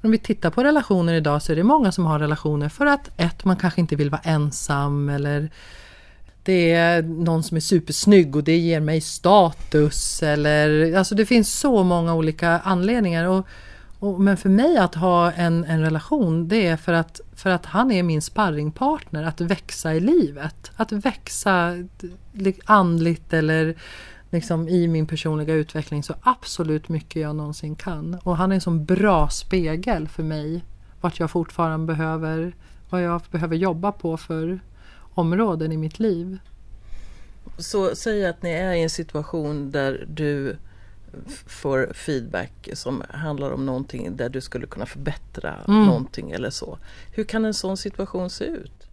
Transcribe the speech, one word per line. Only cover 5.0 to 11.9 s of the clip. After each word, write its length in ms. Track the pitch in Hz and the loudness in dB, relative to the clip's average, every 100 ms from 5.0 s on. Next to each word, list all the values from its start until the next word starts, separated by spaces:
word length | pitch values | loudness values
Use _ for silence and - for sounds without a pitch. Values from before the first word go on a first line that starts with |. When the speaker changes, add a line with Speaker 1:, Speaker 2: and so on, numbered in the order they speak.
| 143 | 0
Speaker 1:
eller 420 | 143 143 147 156 - - - - - - - - - | -2 -2 -2 -4 -10 -20 -20 -20 -20 -20 -20 -20 -10
det 280 | - 185 170 | 0 4 6
är 300 | 170 170 170 | 4 4 4
någon 400 | 160 165 170 165 | 0 -2 0 0
som 140 | 160 160 | 0 -2
är 40 | |
supersnygg 760 | - 180 - - - 202 160 147 | 2 2 2 0 8 8 8 2
och 80 | |
det 120 | 147 165 | 2 2
ger 240 | 170 165 | 2 0
mig 200 | 151 160 | 2 0
status, 1200 | 156 - 175 202 170 - - 156 147 - - - | -2 -2 6 8 6 2 0 4 4 2 -4 -2
eller, 720 | 156 151 147 151 151 151 160 180 | 0 2 4 4 4 4 4 4
alltså 180 | 185 | 2
det 120 | 202 214 | 2 4
finns 320 | 240 208 - | 4 4 2
så 240 | 294 226 | 2 4
många 320 | 180 | 4